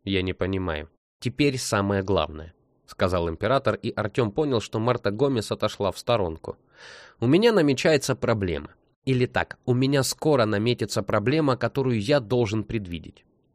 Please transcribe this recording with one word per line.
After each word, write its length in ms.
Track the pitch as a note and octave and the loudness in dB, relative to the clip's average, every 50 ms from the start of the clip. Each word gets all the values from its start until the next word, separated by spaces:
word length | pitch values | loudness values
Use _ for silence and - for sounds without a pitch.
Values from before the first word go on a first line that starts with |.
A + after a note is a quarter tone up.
| _ | _
«Я 180 | G2+ G2 F#2 | -2 -2 0
не 100 | F#2 F#2+ | 0 -2
понимаю. 560 | F2 - F#2 F#2 F#2+ F#2+ F#2 F2 D#2 D2+ D2+ - _ _ _ _ _ _ | -2 -2 -2 -2 -2 -2 -2 -4 -6 -6 -8 -12 _ _ _ _ _ _
Теперь 380 | - B2 A#2+ - D3 C#3+ C3 B2 | -8 -6 -2 0 0 0 0 -2
самое 440 | - - A2+ G2+ G2 G2+ G2+ G2 | -4 -2 0 0 0 0 0 0
главное», 520 | F#2+ G#2 F#2+ E2 D2+ D2+ D2+ D2+ D#2 E2 - _ _ _ _ _ _ | 0 0 0 0 0 -2 -6 -12 -16 -18 -20 _ _ _ _ _ _
сказал 420 | - - - G2 F2+ F#2 F2 E2+ E2+ | -20 -4 -2 0 0 2 0 0 -2
император, 460 | D#2+ - G2+ A2 C3+ C3+ - A2+ G#2+ | -4 -2 -2 0 0 0 0 -2 -2
и 160 | - - A#2 | -2 -6 -6
Артём 420 | - G#2+ G#2 G#2 - C3 A#2 G2+ | -4 -4 -6 -2 -2 -2 -2 0
понял, 280 | - D#3 D#3 C#3+ B2 G#2+ | 0 -2 -2 0 0 -2
что 180 | - - - A2 | -2 -2 -4 -2
Марта 320 | A2+ B2 A#2+ A#2+ - G#2 | 0 0 0 0 -2 -4
Гомес 420 | G2+ A2 C#3+ C#3 C3+ A2 G2+ - | 0 0 0 0 0 -2 -2 -4
отошла 400 | A2 G#2 G#2+ G#2+ - - G#2 F#2 | -4 -2 -2 -4 -2 -2 -2 -2
в 60 | - - | -2 -4
сторонку. 580 | - - A#2+ G#2+ F#2 E2 D#2+ - - - - - _ _ _ - - - - - - - _ _ | -2 0 0 0 0 -2 -4 -8 -10 -14 -14 -14 _ _ _ -20 -20 -20 -20 -20 -20 -20 _ _
«У 60 | A#2 | 2
меня 260 | B2 D3+ G3 A#3 A#3+ | 4 4 6 6 6
намечается 640 | A3+ F#3 D3+ C#3+ C3+ - - E3+ D#3 C3+ - - A#2+ | 6 6 4 4 2 2 2 2 2 2 2 -2 -2
проблема. 560 | - - A#2+ A2+ G#2 G2 F2 D#2 C#2+ D2+ - - _ _ _ _ _ _ | -2 0 0 0 0 0 -2 -2 -4 -8 -10 -18 _ _ _ _ _ _
Или 220 | C3 C3 B2 B2 | -2 0 2 0
так, 320 | A#2+ - F#2 E2+ - - - _ | 0 0 -2 -2 -2 -8 -6 _
у 80 | B2 B2 | 0 2
меня 280 | B2 C3 C3+ D3 C3+ | 2 2 2 2 2
скоро 440 | B2 - - - - D#3 D3 B2 A2 | 0 -2 -4 -2 0 2 4 4 2
наметится 560 | G#2+ G#2+ G2+ A2 B2 A#2+ - A2 - - A2 | 2 2 2 2 0 0 0 -2 -2 -2 -4
проблема, 560 | G2+ - A2 G#2 G2+ B2 D3 D#3+ D#3 C3+ B2 - | -2 0 -2 0 2 2 2 2 2 2 0 0
которую 420 | A#2 A2+ - C#3 B2+ C3 A#2+ G#2+ | -2 -2 -2 -2 0 0 0 0
я 200 | G2+ C3 D3 C#3+ | 2 2 0 0
должен 440 | A2 G2+ B2+ A#2+ A#2+ G2 A2 A2 F#2+ | 2 0 0 0 2 2 0 -2 -4
предвидеть». 600 | - A#2 A2 G2 F2 E2+ E2 - - - _ _ _ _ _ _ _ | -4 -6 -6 -6 -6 -8 -10 -10 -14 -20 _ _ _ _ _ _ _